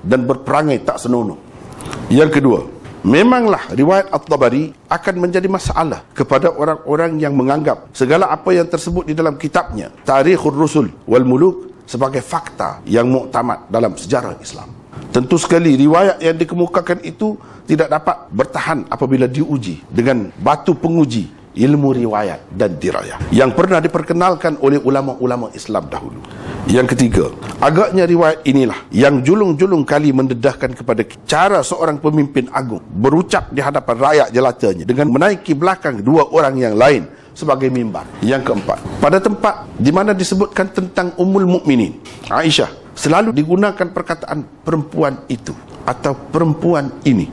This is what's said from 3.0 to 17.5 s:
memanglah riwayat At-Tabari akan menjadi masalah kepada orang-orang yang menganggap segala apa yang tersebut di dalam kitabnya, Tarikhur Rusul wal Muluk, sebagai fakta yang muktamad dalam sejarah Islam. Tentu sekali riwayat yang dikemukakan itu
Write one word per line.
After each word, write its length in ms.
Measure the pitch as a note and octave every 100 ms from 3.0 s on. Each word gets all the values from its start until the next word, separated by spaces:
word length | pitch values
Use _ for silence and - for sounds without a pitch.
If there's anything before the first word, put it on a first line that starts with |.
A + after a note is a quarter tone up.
memanglah 720 | F#2 C#3+ A3+ B3+ A3 F#3 -
riwayat 360 | B2 D3 F#3+ F#3+
At-Tabari 600 | D3 - D3 B2 B2+ D#3 - _
akan 260 | E3+ - F3+
menjadi 320 | F3 F3+ F#3+
masalah 560 | F#3+ - - E3 A2+ -
kepada 400 | - C3+ C3+ E3
orang-orang 640 | E3 D3+ D#3 - D3+ E3 D#3
yang 120 | D3+
menganggap 560 | C#3 C3 D3 D3 A#2 -
segala 360 | - C3 D#3+ F3
apa 240 | D#3 -
yang 160 | F3+ E3+
tersebut 400 | E3 F3 F3+ D3+
di 40 | D#3
dalam 200 | D#3+ C#3+
kitabnya, 520 | D3 F3 - G#2+ - - -
Tarikhur 480 | C3+ D3 F3+ D3+
Rusul 360 | C#3 D#3 D3+ G#2 - -
wal 160 | A#2+ B2+
Muluk, 480 | B2+ F#3 F3+ - - -
sebagai 320 | A#2+ C3+ C3+
fakta 640 | - E3+ - - E2 - -
yang 240 | A2 A#2+
muktamad 580 | C3 - A#2 A#2+ - -
dalam 240 | G#2+ G#2+ F2
sejarah 400 | F2 B2 G2+ E2+
Islam. 320 | - - - - - - -
Tentu 320 | B2 B2+ F3
sekali 320 | - E3 E3+
riwayat 480 | C3 D3 E3 G3 -
yang 160 | E3 E3
dikemukakan 640 | E3 F3 E3+ F3+ E3+ F3
itu 320 | E3 - G#3+ G#3 -